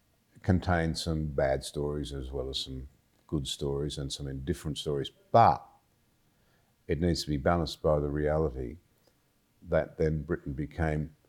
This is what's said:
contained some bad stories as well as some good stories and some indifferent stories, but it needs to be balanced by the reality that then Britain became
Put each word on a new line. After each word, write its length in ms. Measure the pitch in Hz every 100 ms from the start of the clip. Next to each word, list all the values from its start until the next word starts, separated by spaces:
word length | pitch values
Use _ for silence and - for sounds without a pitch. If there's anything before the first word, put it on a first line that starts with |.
| _ _ _ _
contained 540 | - 92 92 87 82 80
some 300 | 85 80 76
bad 380 | 71 69 67
stories 480 | - 73 73 73 71
as 180 | 69 65
well 180 | 67 65
as 100 | 67
some 280 | - 65 67 - _ _ _
good 220 | 80 65
stories 500 | - 71 69 73 76
and 140 | 69
some 160 | - 69
indifferent 500 | 67 67 - 78 71
stories, 320 | - 71 67 - _
but 280 | 117 104 67 - _ _ _ _ _ _ _ _ _ _ _ -
it 140 | 78
needs 240 | 87 78
to 60 | -
be 60 | 73
balanced 460 | 82 85 76 -
by 160 | 82 73
the 100 | 73
reality 680 | 73 73 78 78 - 60 85 _ _ _ _ _ _ _ _ 90
that 300 | 82 73 -
then 240 | 80 78
Britain 300 | 76 85 71
became 580 | 67 71 - 80 76 76 -